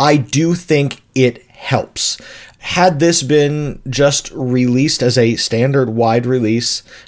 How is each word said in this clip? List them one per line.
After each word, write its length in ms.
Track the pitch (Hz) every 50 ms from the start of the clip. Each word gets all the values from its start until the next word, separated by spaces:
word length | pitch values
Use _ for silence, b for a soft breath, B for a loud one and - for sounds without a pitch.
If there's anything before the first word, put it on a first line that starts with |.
I 160 | 135 151 147
do 380 | 147 117 - - 135 165 165 175
think 480 | 175 - - 156 143 143 135 - - _ _ -
it 280 | 131 131 123 117 - - _
helps. 680 | _ - - - 135 107 - - - - - - - - B B B B B B B B
Had 380 | - - - 175 180 185 160 135
this 240 | 160 170 170 -
been 600 | 139 127 151 151 147 143 151 151 147 139 120 - -
just 440 | 135 123 131 143 143 139 - - -
released 720 | - 123 127 123 127 127 123 123 120 127 139 156 - -
as 160 | 123 120 - 131
a 180 | 117 117 113
standard 540 | - - - 117 113 123 135 139 139 127 113
wide 340 | 110 113 117 113 113 123 120
release, 580 | 123 131 127 117 107 113 120 120 - - - - B B B B